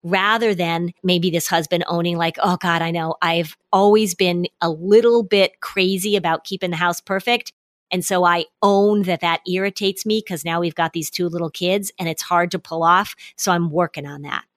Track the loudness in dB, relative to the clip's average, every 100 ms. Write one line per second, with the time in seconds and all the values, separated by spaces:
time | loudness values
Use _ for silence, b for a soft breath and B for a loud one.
0 | -2 0 2 2 0 0 -2 -2 -4 -4
1 | 0 0 2 -2 0 -2 0 -2 0 -2
2 | -2 -2 -2 0 -2 0 0 -2 -2 -4
3 | -4 -2 -2 0 -4 -10 _ 4 6 6
4 | 4 0 0 0 -4 _ -4 -4 4 6
5 | 6 4 2 2 2 _ -8 0 0 0
6 | 0 0 0 -2 -4 -6 -6 -2 -2 -2
7 | -4 -4 0 -2 -4 _ _ _ _ -6
8 | -2 2 4 2 -2 _ 2 4 4 2
9 | 0 -2 0 -2 -2 -2 -2 -2 -4 -4
10 | -2 -2 -2 -8 -4 -2 -2 -2 -4 -4
11 | -8 -4 -4 -4 -6 -4 -2 -2 -4 -6
12 | -6 -6 -2 0 0 -4 -8 -2 2 2
13 | 2 -10 B -8 -2 0 0 0 -2 -4
14 | -12 -14 -8 -10 _